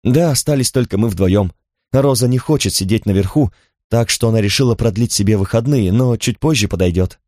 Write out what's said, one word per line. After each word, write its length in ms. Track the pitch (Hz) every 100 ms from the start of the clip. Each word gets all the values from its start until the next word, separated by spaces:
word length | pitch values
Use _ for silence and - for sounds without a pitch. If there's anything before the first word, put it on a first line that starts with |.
"Да, 280 | - 135 170
остались 400 | 135 - 143 123
только 260 | 131 120 101
мы 120 | 113
вдвоем. 420 | 90 95 101 92 - _ _ _
Роза 360 | 131 139 127 123
не 100 | 127
хочет 360 | - 151 98
сидеть 320 | - 95 110 -
наверху, 460 | 98 98 147 120 _ _ _ _
так 200 | 117 113
что 200 | - 113
она 120 | 113
решила 340 | 101 - 127 113
продлить 360 | 117 98 117
себе 260 | - 101 107
выходные, 540 | 98 113 120 143 95
но 240 | 107 127 113
чуть 220 | - 110
позже 280 | 156 143 101
подойдет". 520 | 87 90 87 92 -